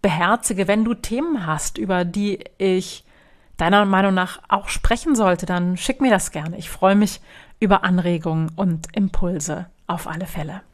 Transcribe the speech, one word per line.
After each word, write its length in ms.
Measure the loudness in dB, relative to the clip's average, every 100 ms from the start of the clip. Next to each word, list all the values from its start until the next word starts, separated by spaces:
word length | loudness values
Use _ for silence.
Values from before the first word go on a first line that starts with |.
beherzige. 640 | 0 2 2 0 0 -2 0
Wenn 180 | 2 0
du 80 |
Themen 520 | -2 -4 -4 -2 -2 -2
hast, 320 | -4 -6 -6
über 280 | -2 0 0
die 380 | -2 -2 -4 -10 _
ich 460 | 0 0 -2 -14 _ _ _ _ _ -2
deiner 280 | 4 4 4
Meinung 280 | 4 4
nach 260 | 2 -2 -6 -2
auch 220 | -2 -2
sprechen 460 | 0 2 0 2 2
sollte, 300 | 2 2 -2
dann 320 | -2 0 -2
schick 240 | -4 0
mir 100 | 4
das 200 | 2 0
gerne. 260 | -8 -8 -10
Ich 120 | -12
freue 260 | 0 4 4
mich 260 | 2 -2 -18 -20 -20 -2
über 240 | 2 2
Anregungen 680 | 4 0 2 0 0 -2 -2 -2
und 400 | -2 -2 -4 -2
Impulse 720 | 0 2 0 -2 -4 -6 -8 _ -8
auf 200 | -6 -6
alle 200 | -8 -6
Fälle. 340 | -6 -8 -10 -18